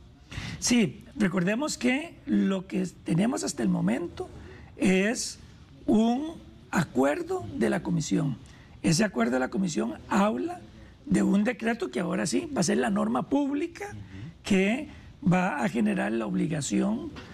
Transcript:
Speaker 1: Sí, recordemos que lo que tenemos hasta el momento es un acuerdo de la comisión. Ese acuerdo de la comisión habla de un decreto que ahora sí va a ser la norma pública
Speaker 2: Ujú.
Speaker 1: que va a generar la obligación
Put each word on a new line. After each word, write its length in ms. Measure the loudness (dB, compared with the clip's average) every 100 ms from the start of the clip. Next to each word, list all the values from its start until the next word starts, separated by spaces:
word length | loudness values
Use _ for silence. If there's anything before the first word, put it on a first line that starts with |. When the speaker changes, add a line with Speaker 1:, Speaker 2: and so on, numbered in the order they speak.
| -20 -20 -16 -12 -10 -4
Speaker 1:
Sí, 460 | 2 4 2 0 -12 -2
recordemos 640 | 0 2 2 2 -2 0
que 380 | 0 0 -2 -10 0
lo 400 | 2 2 0 -2
que 200 | -4 -4 -4
tenemos 400 | 0 2 2 0
hasta 180 | -4 -2
el 60 | 0
momento 600 | 2 2 0 -2 -8 -12 -14 -18 -18 -18 0
es 640 | 2 4 2 0 -6 -10 -18 -20 -20 -6 2
un 580 | 4 4 2 -2 -10 -16 -20 -4
acuerdo 760 | -2 0 2 2 2 -2 -6 -4 -2
de 140 | 0
la 120 | 0
comisión. 540 | 0 -2 0 0 0 -4 -10 -20 -20 -4
Ese 220 | 0 2
acuerdo 300 | 2 0 0
de 40 | 0
la 100 | 0
comisión 460 | -2 -2 -2 -4 -6 -2
habla 500 | 2 2 2 -4 -8 -14 -20 -20 -16 -2
de 160 | 2
un 220 | 4 4
decreto 460 | 2 0 -2 -2 -4
que 100 | -4
ahora 260 | -2 -2 0
sí 240 | -2 -2
va 60 | 0
a 40 |
ser 120 | 2 2
la 120 | 2
norma 380 | 2 0 -2 0
pública 560 | 0 0 -2 -4 -8 -12
Speaker 2:
Ujú. 40 | -12 -14 -14 -14 -10
Speaker 1:
que 460 | 0 2 4 0 -4 -12 -20 -4 2
va 380 | 2 2 0
a 40 | -2
generar 440 | 2 2 0 0
la 140 | -2 -2
obligación 840 | 0 0 -2 0 0 2 0 -4 -12 -14